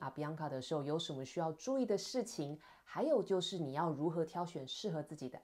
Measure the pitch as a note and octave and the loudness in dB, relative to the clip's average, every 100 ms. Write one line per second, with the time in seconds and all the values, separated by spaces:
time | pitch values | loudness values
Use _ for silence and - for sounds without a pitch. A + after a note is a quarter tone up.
0 | C#3 - D3+ D#3 D3+ C3 B2+ D#3 C#3+ D#3 | -6 -4 -4 -4 -4 -4 0 0 2 0
1 | D3+ C#3 C3 - D#3+ D#3 - C4+ A#3 G3 | 0 -4 -4 -2 -2 -2 0 2 4 2
2 | - C4 A3+ - C#3+ D3+ - - - - | 0 -2 -2 -2 -4 -4 -10 -20 -8 0
3 | C#4 C4+ F3 F#3+ F3 F#3 C#3+ C#3 E3+ C#3 | 4 4 6 2 2 0 0 2 2 2
4 | D#3+ E3 D#3+ F3 F3 D#3+ C3 - G#3+ D#3+ | 2 2 0 0 -4 -4 -6 -4 -2 -2
5 | D3 D3+ C3 - | -2 -6 -8 -8